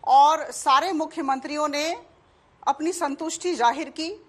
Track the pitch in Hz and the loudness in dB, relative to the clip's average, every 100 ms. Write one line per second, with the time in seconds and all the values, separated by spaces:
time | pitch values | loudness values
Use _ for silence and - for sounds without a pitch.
0 | - 269 294 311 277 - 302 269 339 320 | 6 6 6 4 -4 -6 2 2 2 -2
1 | 311 320 269 269 269 294 302 285 311 339 | -4 -6 -4 -4 -4 -4 -4 -2 -4 -6
2 | - _ _ _ _ _ - 277 320 359 | -12 _ _ _ _ _ -4 -2 -4 -4
3 | 294 277 320 - 359 302 233 262 285 277 | -4 -4 -8 -6 -4 0 0 0 -8 -8
4 | 320 415 | -10 -10